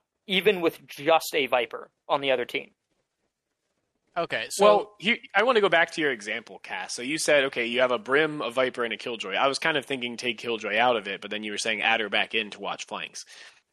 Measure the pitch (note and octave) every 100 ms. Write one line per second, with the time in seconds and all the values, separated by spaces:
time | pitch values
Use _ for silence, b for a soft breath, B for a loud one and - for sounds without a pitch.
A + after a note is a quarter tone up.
0 | _ _ - F#3+ F#3 F#3+ E3 - C#3 -
1 | C#3+ D#3+ - E3 B2+ B2+ A#2 B2+ D3+ _
2 | - D3 C#3 B2+ A#2+ C#3 - _ _ _
3 | _ _ _ _ _ _ _ _ _ _
4 | _ F3 E3+ B2 A2+ - G3+ G#3 - -
5 | F#3 A#3 - G3 A#3 A#3 G3 E3 - -
6 | D3+ A#2+ G2+ A2+ A2 F#2+ - A#2+ F#2+ -
7 | B2 D#3 - D3 C3+ C3 A#2 A#2+ B2+ A#2+
8 | G#2+ C#3 D#3 D3+ A#2 A#2+ B2+ B2 A#2 G#2+
9 | - A2+ G2+ F#2+ C3+ C3 D#3+ D3+ - C3+
10 | A#2+ A#2 B2 A2 A#2+ A2+ G#2+ G#2 B2 A#2
11 | G2 F#2+ G2+ G#2 G#2+ G2+ A2+ G#2+ - A2+
12 | G#2 G#2+ F#2+ A2+ G#2+ G2 F#2+ E2+ - G2
13 | D#2 - - B B B _